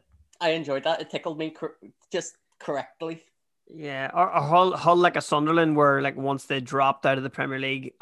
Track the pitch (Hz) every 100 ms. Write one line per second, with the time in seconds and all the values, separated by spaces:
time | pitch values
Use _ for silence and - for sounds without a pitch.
0 | _ _ _ _ 170 165 147 135 151 160
1 | 151 - 175 156 160 156 156 - - _
2 | _ 185 160 - _ _ - 143 - _
3 | 165 160 _ _ _ _ _ 160 147 135
4 | 135 - 180 170 143 175 185 - 165 175
5 | 175 165 - 151 151 165 160 147 143 139
6 | 139 135 135 135 - 135 123 135 135 139
7 | 139 135 131 - 139 135 135 135 131 -